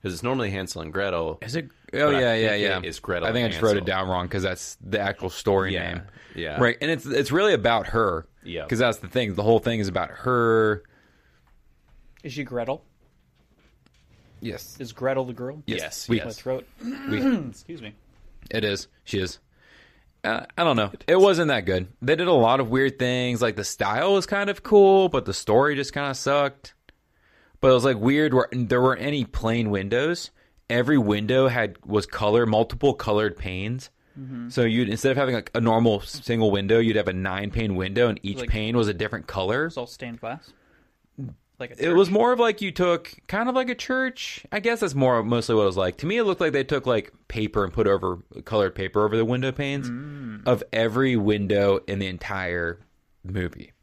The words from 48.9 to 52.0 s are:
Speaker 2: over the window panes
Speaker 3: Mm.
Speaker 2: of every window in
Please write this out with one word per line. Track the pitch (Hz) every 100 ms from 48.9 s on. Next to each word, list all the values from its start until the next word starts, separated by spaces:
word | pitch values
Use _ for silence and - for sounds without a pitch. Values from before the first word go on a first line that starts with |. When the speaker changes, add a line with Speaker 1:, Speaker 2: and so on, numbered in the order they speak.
| 104
Speaker 2:
over | 107 110
the |
window | 113 123 131
panes | 131 143 139 123
Speaker 3:
Mm. | 120 147 143 123 107 107
Speaker 2:
of | 123 -
every | 110 113 113 135 120
window | 101 104 101 101 101 98 -
in | 98